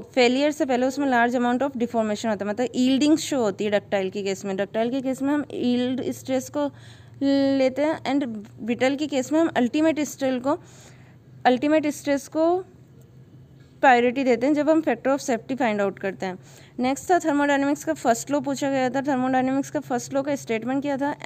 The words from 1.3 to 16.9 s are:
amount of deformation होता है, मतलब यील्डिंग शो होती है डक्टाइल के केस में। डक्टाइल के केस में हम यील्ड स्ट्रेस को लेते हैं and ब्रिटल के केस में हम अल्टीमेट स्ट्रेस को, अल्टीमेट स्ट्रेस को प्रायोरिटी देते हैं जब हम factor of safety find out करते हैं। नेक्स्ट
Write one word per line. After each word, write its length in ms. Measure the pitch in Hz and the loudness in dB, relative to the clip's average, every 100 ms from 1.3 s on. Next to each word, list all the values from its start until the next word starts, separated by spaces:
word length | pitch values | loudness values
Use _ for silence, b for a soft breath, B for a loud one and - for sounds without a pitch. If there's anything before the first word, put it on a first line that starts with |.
| 240 | 2
amount 260 | 240 247 | 0 0
of 100 | 277 269 | -2 -2
deformation 480 | 240 233 220 208 226 | -2 0 -2 -2 -2
होता 200 | 202 202 | -2 -4
है, 60 | |
मतलब 160 | 208 240 - | -4 -2 0
यील्डिंग 420 | 254 269 294 311 | 2 4 4 2
शो 220 | - 277 | 2 0
होती 220 | 220 185 | 0 0
है 80 | 208 | 0
डक्टाइल 380 | 202 - 202 190 | 0 0 -2 -2
के 120 | 208 | -4
केस 200 | 196 190 202 | -4 -4 -4
में। 100 | 190 | -4
डक्टाइल 340 | 196 220 233 | -2 -2 -2
के 100 | 269 | -2
केस 200 | 262 262 | -4 -2
में 120 | 269 | -2
हम 100 | 294 - | -2 -4
यील्ड 480 | - 247 247 247 254 - | -4 0 0 0 -2 -6
स्ट्रेस 360 | - - 262 254 294 | -6 -4 -4 -4 -4
को 80 | 285 - B B B B | -4 -6 B B B B
लेते 580 | 277 277 277 277 262 262 | 0 2 2 2 0 0
हैं 180 | 294 311 | -2 -2
and 220 | - 277 269 220 202 - | -2 -2 -2 -8 -12 -10
ब्रिटल 340 | 214 240 262 277 | -6 0 0 0
के 120 | 294 | -2
केस 240 | 269 - | -2 0
में 80 | 311 | 2
हम 80 | 330 - | 2 2
अल्टीमेट 420 | 240 302 320 302 | 0 2 2 2
स्ट्रेस 420 | 294 - 269 254 | -2 -2 -2 -2
को, 140 | 262 339 B B B B B B - - 247 | -2 -4 B B B B B B -20 -2 2
अल्टीमेट 420 | 247 294 311 294 | 2 4 2 0
स्ट्रेस 400 | - - 277 - | -4 -2 -2 -2
को 180 | 311 330 370 370 - - - - - - - - - - - | 0 2 2 -4 -16 -20 -20 -20 -20 -20 -20 -20 -20 -20 2
प्रायोरिटी 420 | 277 247 247 247 | 6 6 4 2
देते 240 | 262 226 262 | 2 2 2
हैं 60 | |
जब 160 | 294 285 | 2 4
हम 120 | 320 | 2
factor 340 | 311 233 254 277 | 2 0 0 0
of 60 | |
safety 360 | - 226 - 269 | 0 -4 -4 -2
find 200 | 247 208 202 | 0 0 -2
out 120 | 185 | -2
करते 260 | 196 185 190 | -6 -6 -8
हैं। 120 | 185 B B B B | -8 B B B B
नेक्स्ट 320 | 247 | -2